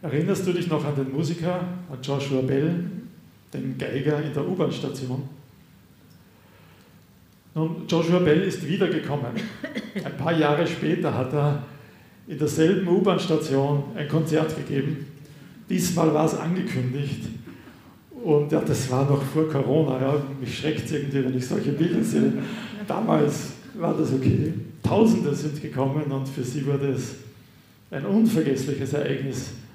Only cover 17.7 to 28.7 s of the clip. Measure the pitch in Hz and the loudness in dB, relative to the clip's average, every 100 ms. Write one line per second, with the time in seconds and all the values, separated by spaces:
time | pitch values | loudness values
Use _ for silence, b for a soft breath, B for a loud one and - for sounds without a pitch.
17.7 | B B B - - 226 147 147 - - | B B B -20 -8 2 4 4 0 2
18.7 | 127 - 127 139 139 - 156 156 139 117 | 0 2 2 4 2 2 0 2 2 2
19.7 | 147 147 131 135 147 139 135 123 - 139 | 2 2 2 2 0 -2 -6 -6 -4 -2
20.7 | 156 - 151 143 139 127 127 127 - - | -2 -2 -4 -2 0 0 0 0 -2 0
21.7 | 143 170 - - - - - B B B | 2 2 2 2 4 4 2 B B B
22.7 | B 208 - 220 156 147 - - - - | B -6 -2 2 4 4 0 -6 -12 -14
23.7 | - 170 160 143 131 131 - 156 - - | -6 -2 0 0 2 4 4 2 -2 -8
24.7 | - - 185 220 - 143 139 151 143 156 | -4 0 6 6 6 2 0 -4 -6 -6
25.7 | 143 135 147 147 135 131 - 120 151 135 | -2 0 0 -2 -4 -4 -6 -4 -2 0
26.7 | 139 139 120 - - - - B B B | 0 0 -2 -4 -10 -18 -20 B B B
27.7 | B _ - 190 202 220 - 151 131 - | B _ -8 0 4 6 4 2 2 0